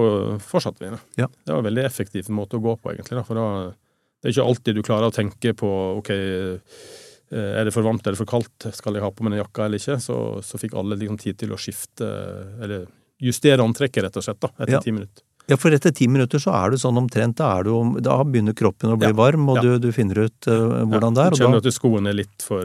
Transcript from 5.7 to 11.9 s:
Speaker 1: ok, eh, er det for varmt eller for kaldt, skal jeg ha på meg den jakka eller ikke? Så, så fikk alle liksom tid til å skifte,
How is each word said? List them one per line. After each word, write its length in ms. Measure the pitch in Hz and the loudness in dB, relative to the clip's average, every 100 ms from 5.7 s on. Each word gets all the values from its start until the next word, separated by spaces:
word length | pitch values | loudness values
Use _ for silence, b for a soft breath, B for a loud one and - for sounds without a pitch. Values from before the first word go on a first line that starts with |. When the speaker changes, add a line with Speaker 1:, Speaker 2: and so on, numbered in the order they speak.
| 95 95 101 | -2 -2 -4
Speaker 1:
ok, 100 | 104 | -4
eh, 1500 | 98 98 92 95 92 - - - - - - - 117 101 104 | -4 -2 -4 -4 -8 -14 -20 -20 -20 -20 -20 -12 -6 -4 -2
er 40 | 107 | 0
det 60 | |
for 120 | 117 110 | 2 0
varmt 200 | 113 104 | 0 -2
eller 120 | 95 | -4
for 100 | 107 | -2
kaldt, 380 | 120 - - 113 | -4 -4 -10 -12
skal 220 | - 113 104 | -8 -6 -4
jeg 60 | |
ha 60 | 101 | -4
på 140 | 101 110 | -4 -4
meg 80 | 104 | -4
den 60 | |
jakka 240 | 101 - 107 | -4 -4 -4
eller 160 | 104 | -4
ikke? 160 | - 131 | -4 -6
Så, 160 | 123 123 110 101 - | -4 -4 -6 -8 -10
så 140 | - | -10
fikk 140 | 110 - | -8 -6
alle 200 | 98 101 | -4 -4
liksom 200 | 104 104 | -6 -6
tid 180 | 101 95 | -6 -6
til 120 | 107 | -8
å 40 | 101 | -8
skifte, 480 | - - - | -10 -12 -12